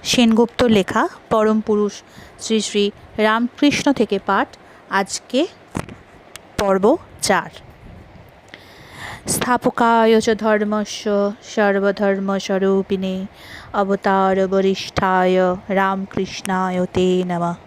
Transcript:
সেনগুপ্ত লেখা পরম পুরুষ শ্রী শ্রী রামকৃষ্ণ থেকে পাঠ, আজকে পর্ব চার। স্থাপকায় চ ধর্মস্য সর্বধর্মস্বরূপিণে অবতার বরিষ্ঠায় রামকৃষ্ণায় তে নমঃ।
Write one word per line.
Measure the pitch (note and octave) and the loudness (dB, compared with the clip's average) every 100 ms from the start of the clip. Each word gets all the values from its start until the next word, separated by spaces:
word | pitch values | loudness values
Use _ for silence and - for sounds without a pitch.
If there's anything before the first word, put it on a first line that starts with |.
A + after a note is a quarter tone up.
সেনগুপ্ত | - - A#3 A3+ A#3 - | -2 2 4 4 2 2
লেখা | B3 G#3+ F#3 A3 E4 - - | 2 4 2 0 -2 -6 -2
পরম | A3+ G#3+ A3 | 2 2 0
পুরুষ | G#3+ G#3 G#3 - - - - - | 0 0 0 -6 -20 -20 -20 -16
শ্রী | - A3 | -2 -2
শ্রী | - G#3 G3+ - - - | 0 -2 -2 -4 -12 -2
রামকৃষ্ণ | G#3+ A3+ A#3+ - C#4+ C4+ C#4+ | 0 0 -2 0 0 2 0
থেকে | C4+ G#3+ G3 - | 0 0 -2 0
পাঠ, | G3 C#4 - - - - | -2 -2 -8 -20 -20 -4
আজকে | G3 G3 - - B3 E4+ - - - - - - - - - - - | -4 -2 -8 -4 -2 -2 -6 -12 -12 -12 -20 -20 -20 -20 -20 -12 -4
পর্ব | G3+ F#3+ G3+ E4 - - | 0 4 4 2 -2 -10
চার। | - F#3 D3+ - - - - - - - - - - - - - - - - - - | 0 0 -2 -18 -20 -20 -20 -20 -20 -20 -20 -20 -20 -20 -20 -20 -20 -18 -16 -14 -6
স্থাপকায় | - - B3 B3+ - A#3 A#3 A3+ A3 | -4 0 0 0 0 2 4 4 4
চ | A#3 G#3+ | 2 0
ধর্মস্য | G#3+ G#3 G#3 G#3+ G#3 - G#3+ G3+ G3+ G#3+ - | 0 0 0 -2 -4 -6 -2 0 0 -4 -8
সর্বধর্মস্বরূপিণে | - G#3 G3 G3 G3+ G3+ G3 G3 G3 - F#3+ F#3+ G3 F#3+ F#3+ F#3+ F#3 G3 - - - - | 0 2 2 0 0 0 0 -2 -4 -2 0 2 0 0 -4 -4 -6 -10 -14 -20 -20 -6
অবতার | G#3 G3 G3 G#3 F#3+ F#3+ F#3+ F#3+ | -4 -2 0 0 2 2 2 2
বরিষ্ঠায় | G3 F#3+ G3 - - F#3+ F#3 F#3 F#3 F3+ F3+ - | 2 2 -2 -6 -2 0 2 2 2 0 -2 -2
রামকৃষ্ণায় | F#3+ F#3+ F#3+ F#3+ - F#3+ - - F#3 F#3 F#3 F3+ | -2 0 -2 -6 -6 -6 -6 -4 -2 -2 -2 -2
তে | - F#3 F3+ F3+ | 0 2 0 -2
নমঃ। | E3+ F3 E3+ | -2 -4 -6